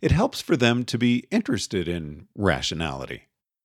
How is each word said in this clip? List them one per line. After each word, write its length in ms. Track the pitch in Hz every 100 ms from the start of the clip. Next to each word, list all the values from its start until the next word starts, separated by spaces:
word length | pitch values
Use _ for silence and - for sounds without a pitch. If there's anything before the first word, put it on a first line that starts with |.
it 80 | -
helps 300 | 165 262 -
for 160 | - 151
them 280 | 120 120 123
to 120 | 117
be 300 | 120 123 -
interested 560 | 214 220 104 - 101 82
in 400 | 87 76 76 -
rationality. 920 | - 98 67 - 80 80 67 64 60 _ _ _ _